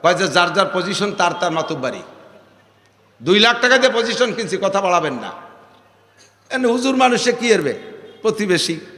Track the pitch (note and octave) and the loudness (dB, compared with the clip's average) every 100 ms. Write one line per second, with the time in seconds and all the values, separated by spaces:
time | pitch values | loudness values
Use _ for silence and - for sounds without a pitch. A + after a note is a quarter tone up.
0 | E3 F3+ F#3 E3+ F3 G3 F#3+ F#3 F3+ G3 | 2 2 2 2 2 2 0 0 -4 -2
1 | G3+ F3+ F3 D#3+ F3+ E3 D#3 D3+ B2+ G2+ | -4 0 -2 0 -4 -2 -4 -6 -6 -8
2 | - - - - _ _ _ _ _ _ | -16 -20 -20 -20 _ _ _ _ _ _
3 | _ _ A#2+ G#3 A3 A#3+ B3 C4 B3+ A3+ | _ _ 2 4 4 4 2 4 4 2
4 | A#3 A3+ A#3+ F#3+ G#3 F#3 F#3+ G3 F#3+ F3 | -2 -2 -2 -2 -6 -4 -2 -2 0 0
5 | D#3 B2 G2+ - - - - _ _ _ | 0 -6 -10 -14 -20 -20 -20 _ _ _
6 | _ _ _ _ _ C4 B3 B3 B3+ C4 | _ _ _ _ _ -2 0 2 0 2
7 | B3+ A#3+ B3 - A#3+ G3+ D3 A2 - - | 4 4 0 0 2 2 2 -6 -12 -18
8 | - - - - G3+ F3 - E3 - | -20 -6 -4 -2 0 0 0 -6 -10